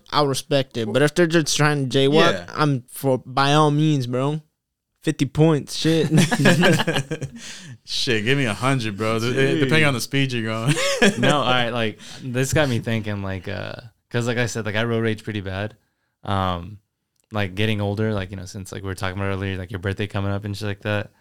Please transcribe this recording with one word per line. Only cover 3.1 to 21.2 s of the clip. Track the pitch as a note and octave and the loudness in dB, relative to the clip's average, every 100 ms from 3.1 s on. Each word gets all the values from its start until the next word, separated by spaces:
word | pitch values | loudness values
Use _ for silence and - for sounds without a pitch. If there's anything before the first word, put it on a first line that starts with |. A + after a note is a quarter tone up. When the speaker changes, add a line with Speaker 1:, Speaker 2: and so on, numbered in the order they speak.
| B2+ - | -2 -2
Speaker 1:
by | C3 C#3 | 0 4
all | D3 D3+ | 6 4
means, | D3 D#3 D3 B2 | 4 2 2 0
bro. | B2 C#3 D#3 - _ _ _ _ _ | -2 -2 -4 -8 _ _ _ _ _
Fifty | E3 D3+ B2+ | -4 -2 0
points, | - D#3+ D3 - - | 4 4 4 -2 -2
shit. | D#3 E3 D3 | 0 2 4
<laughs> | |
Speaker 2:
<laughs> | D#3 E3 D#3+ C3+ - F3 E3+ - D3 - D#3+ C#3 A#3 - - F3 A#2+ - | 4 4 4 4 6 4 4 2 -2 -4 -6 -10 -12 -16 -16 -18 -18 -8
Shit, | - - A2 | -4 0 0
give | G#2+ C#3 | 2 2
me | B2 | 0
a | |
hundred, | G2+ B2+ C3+ A2 G2+ | 0 0 0 -2 -2
bro. | A2 A2+ | -2 0
Th-, | A#2 | 0
Speaker 3:
Jeez. | B2+ C3+ D#3 | 2 2 2
Speaker 2:
depending | C3+ D#3 D3+ | 2 4 4
on | |
the | C3 | 2
speed | - C#3 C3+ | -2 0 0
you're | B2 | 0
going. | A2 A2 A#2+ A#4+ | -2 -2 0 0
<laughs> | C#5 C5+ G3+ G#3 | 0 2 2 4
Speaker 3:
No, | C3+ D3 | 2 2
all | B2 | 2
right, | B2+ A#2 | 0 0
like, | A#2+ A2 - - - | -2 -2 -4 -14 -14
this | C3 B2 C3 | -6 -2 0
got | D#3+ C#3+ | 2 2
me | A#2 | 0
thinking, | A#2+ A2+ G#2 G2+ | -2 -4 -4 -6
like, | G2 F#2+ G2+ | -6 -8 -8
uh, | G2 G#2 - A#2 - _ | -8 -8 -12 -16 -20 _
'cause | A#2+ A#2 | -4 -2
like | A#2 | -2
I | A#2 | -2
said, | A#2+ G#2+ | -4 -4
like, | G#2 | -2
I | A#2 | -2
road | A2+ | 0
rage | A2+ G#2+ | 0 -2
pretty | - G#2 | -6 -8
bad. | F#2+ F#2+ G#2+ - _ _ _ _ | -6 -6 -8 -10 _ _ _ _
Um, | G2+ G2 F#2 F2 F2+ G#2 _ _ _ _ _ | -4 -2 0 -4 -8 -16 _ _ _ _ _
like, | G#2+ G2 F#2 | -4 -4 -2
getting | A2 G#2 | -2 0
older, | G2+ G2+ A2 | -2 -2 -2
like, | G#2 F#2+ | -4 -6
you | G2 | -10
know, | F2+ | -12
since, | G2+ F#2 | -12 -12
like, | G2 | -10
we | F#2+ | -10
were | F#2 | -6
talking | F#2+ F#2 | -6 -4
about | G2 | -4
earlier, | G2 G2 F#2+ | -4 -4 -6
like, | F2+ | -8
your | G2 | -6
birthday | G2 G2 G2+ | -4 -4 -4
coming | G2+ G2 | -4 -4
up | G2+ G#2 | -4 -6
and | G2 | -6
shit | G#2+ | -6
like | G2 | -6
that. | G#2+ G#2 - _ | -4 -4 -4 _